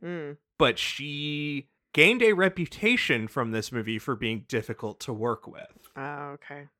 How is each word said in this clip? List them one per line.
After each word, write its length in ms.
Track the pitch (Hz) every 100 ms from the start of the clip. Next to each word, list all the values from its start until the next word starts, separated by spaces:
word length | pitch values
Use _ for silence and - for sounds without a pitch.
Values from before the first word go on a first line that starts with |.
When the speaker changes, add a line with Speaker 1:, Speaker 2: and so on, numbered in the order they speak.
Speaker 1:
Mm. 340 | 170 175 147 147 _ _
Speaker 2:
But 200 | 131 113
she 920 | - - 147 147 147 147 147 143 - _ _
gained 280 | - 165 240
a 120 | 226
reputation 920 | 190 190 185 165 - 214 240 - 123 110
from 240 | - 117
this 200 | 110 107
movie 280 | 123 110 110
for 160 | - 117
being 300 | 113 113 -
difficult 520 | 120 107 113 110 101
to 120 | -
work 340 | 110 117 110 -
with. 420 | - - - - -
Speaker 1:
Oh, 360 | 139 143 143 143
okay. 320 | - 143 143 _